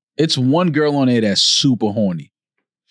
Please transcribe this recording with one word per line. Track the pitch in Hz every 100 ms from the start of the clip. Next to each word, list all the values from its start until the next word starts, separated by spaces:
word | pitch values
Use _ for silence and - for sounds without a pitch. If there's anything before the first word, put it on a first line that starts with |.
| _ -
It's | 160 139
one | 127 160 180
girl | 147 151 143
on | 127
there | 120
that's | 104 95
super | - - 139 117 107
horny. | 104 98 82 71 _ _ _ _ _ _